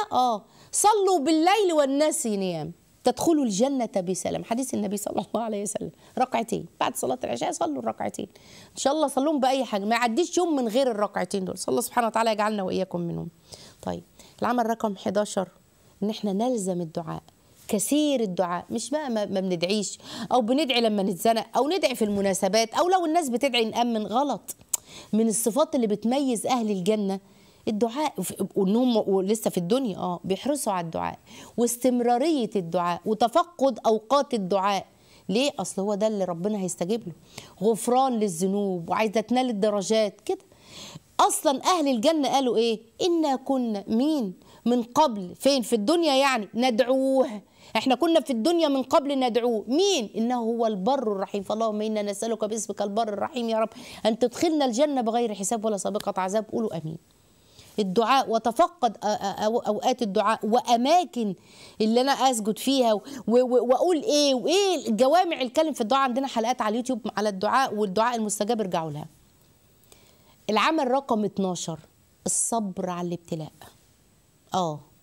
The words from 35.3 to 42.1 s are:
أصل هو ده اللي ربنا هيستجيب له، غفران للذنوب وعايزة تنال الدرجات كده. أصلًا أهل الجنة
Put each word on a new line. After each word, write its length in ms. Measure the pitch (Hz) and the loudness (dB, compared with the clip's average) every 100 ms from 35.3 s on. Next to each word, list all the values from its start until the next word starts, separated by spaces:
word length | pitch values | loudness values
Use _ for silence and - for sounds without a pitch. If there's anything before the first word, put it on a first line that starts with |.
| 202 285 - | 0 0 -2
أصل 220 | 180 - | -6 -4
هو 140 | 202 202 | -4 0
ده 120 | 220 | 0
اللي 180 | 208 180 | 0 -4
ربنا 320 | 170 196 214 | -4 -4 -4
هيستجيب 480 | 180 - 175 233 185 | -4 -4 -4 -4 -6
له، 60 | - - - - - | -16 -18 -20 -20 -4
غفران 580 | 202 220 - 247 269 233 | 0 0 2 2 2 0
للذنوب 720 | 208 160 190 202 196 180 165 | -2 0 -2 0 -2 -4 -4
وعايزة 320 | 180 220 220 | 0 0 0
تنال 280 | 214 247 254 | 0 0 0
الدرجات 720 | 208 214 208 175 220 208 - | 0 0 0 0 0 0 -4
كده. 240 | - 381 - - - - - - _ - | -8 -8 -8 -20 -20 -20 -18 -20 _ 2
أصلًا 440 | 381 - 302 262 | 2 4 0 2
أهل 240 | 285 370 285 | 2 2 2
الجنة 420 | 247 262 | 2 2